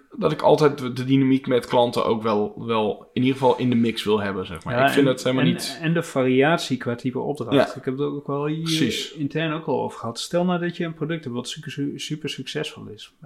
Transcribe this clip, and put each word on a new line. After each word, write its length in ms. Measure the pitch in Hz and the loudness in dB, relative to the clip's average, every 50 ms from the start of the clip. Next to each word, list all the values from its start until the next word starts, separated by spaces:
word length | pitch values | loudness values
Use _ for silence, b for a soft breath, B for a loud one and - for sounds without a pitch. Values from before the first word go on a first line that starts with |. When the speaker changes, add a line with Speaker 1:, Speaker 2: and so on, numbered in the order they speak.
| _ _ - | _ _ -8
Speaker 1:
dat 140 | - 180 156 | -2 -2 -2
ik 100 | 156 - | 0 2
altijd 360 | - - 147 147 156 143 - | 4 4 6 6 6 2 2
de, 160 | - 127 123 123 | 0 -6 -6 -4
de 100 | 127 127 | -4 0
dynamiek 440 | 131 135 135 135 131 135 135 - | 2 4 4 6 6 4 2 2
met 180 | 135 127 120 - | 2 0 2 2
klanten 400 | - - 123 120 120 113 117 - | 2 4 4 4 4 2 0 2
ook 160 | - 113 110 | 2 0 0
wel, 440 | 110 113 104 104 104 104 - - 117 | 0 0 2 2 0 -2 -4 -8 -4
wel 440 | 117 117 110 107 101 - - - - - | -2 0 0 0 0 -2 -4 -10 -6 -2
in 80 | 123 | 0
ieder 160 | 127 131 135 | 2 2 2
geval 200 | 131 139 123 117 | 4 4 4 4
in 120 | - 127 123 | 4 2 2
de 60 | 120 | 4
mix 280 | 117 117 113 110 - - | 4 2 2 0 -2 0
wil 160 | 104 107 104 | 2 2 2
hebben, 260 | 101 98 98 95 92 | 2 -2 -4 -4 -6
zeg 180 | 90 87 80 - | -6 -8 -10 -6
maar. 100 | - 123 | -4 0
Speaker 2:
Ja, 100 | 123 135 | 2 2
Speaker 1:
Ik 60 | 139 | 4
vind 140 | 131 151 139 | 4 4 4
Speaker 2:
en, 40 | 131 | 4
Speaker 1:
het 120 | 127 - - | 2 0 0
helemaal 220 | 127 127 131 143 | 0 2 4 4
Speaker 2:
en, 40 | 170 | 2
Speaker 1:
niet 260 | 175 170 - - - - | 2 0 -4 -8 -8 -4
Speaker 2:
en 120 | 165 156 170 | -2 0 0
de 100 | 170 160 | 0 0
variatie 720 | - - 135 127 131 127 131 135 156 170 165 - - 135 | -2 0 0 2 4 6 6 6 4 4 0 0 -4 -4
qua 180 | - - 123 120 | -4 -2 -6 -6
type 240 | - - 131 127 127 | -4 -4 -4 -4 -4
opdracht. 340 | 120 147 143 - 117 120 143 | -4 -4 -4 -6 -2 2 4
Speaker 1:
Ja. 200 | 135 - - - | 4 4 4 0
Speaker 2:
Ik 100 | 131 - | -8 -6
heb 120 | 135 127 | -6 -4
het 100 | 135 147 | -4 -4
ook 200 | 143 143 143 - | -4 -4 -6 -6
wel 180 | - 139 143 147 | -6 -4 -4 -2
hier 160 | 151 156 160 165 | -4 -4 -4 -2
Speaker 1:
Precies. 480 | 160 160 156 147 113 - - - - - | -2 0 2 2 0 0 -4 -8 -10 -8
Speaker 2:
intern 400 | 160 143 139 - 156 165 160 151 | -6 -6 -4 -2 -2 -2 -2 -4
ook 120 | 160 160 | -4 -4
al 160 | 156 131 117 | -2 -2 -2
over 180 | 113 113 - - | -2 -6 -8 -8
gehad. 200 | - 117 113 - | -10 -10 -8 -8
Stel 260 | - - 175 175 180 | -8 -2 -2 0 2
nou 140 | 180 180 170 | 2 0 0
dat 180 | 175 175 170 | -2 -4 -4
je 60 | - 170 | -4 -6
een 80 | 170 165 | -6 -4
product 300 | - 151 151 170 160 - | -6 -6 -4 -4 -6 -6
hebt 120 | 131 120 | -6 -6
wat 140 | 120 120 - | -6 -6 -8
super, 220 | - 156 - 139 | -10 -10 -12 -12
su-, 280 | - 143 143 143 143 139 | -6 -4 -4 -4 -4 -8
super 300 | - - 151 151 - - | -8 -8 -8 -6 -6 -8
succesvol 580 | - - 127 - - 147 - - - - 107 | -8 -8 -10 -8 -6 -6 -6 -6 -10 -14 -16
is. 260 | 104 104 107 - - _ _ - | -16 -16 -16 -18 -20 _ _ -20